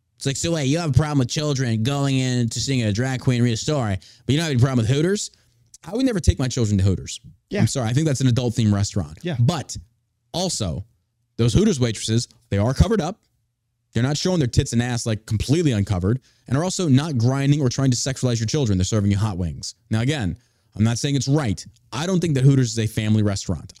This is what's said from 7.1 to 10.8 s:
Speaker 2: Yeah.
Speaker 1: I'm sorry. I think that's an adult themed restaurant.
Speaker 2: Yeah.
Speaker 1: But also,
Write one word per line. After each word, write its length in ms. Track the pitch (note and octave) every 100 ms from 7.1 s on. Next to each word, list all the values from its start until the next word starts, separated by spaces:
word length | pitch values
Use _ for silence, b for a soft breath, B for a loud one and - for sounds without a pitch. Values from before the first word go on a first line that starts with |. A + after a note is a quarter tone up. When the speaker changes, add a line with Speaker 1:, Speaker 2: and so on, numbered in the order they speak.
| - - - -
Speaker 2:
Yeah. 100 | G3+
Speaker 1:
I'm 60 | F#3+
sorry. 240 | C#3 A2+
I 20 |
think 140 | A#2+ D#3+
that's 160 | C3
an 60 | C3
adult 260 | A2+ A#2+
themed 180 | A2 G#2+
restaurant. 460 | G2+ G2+ G2+ D2 D#2
Speaker 2:
Yeah. 160 | F3 B2
Speaker 1:
But 380 | A#2+ E3 - - - _ _ _ _
also, 540 | D#3+ F3+ - F#2 C#2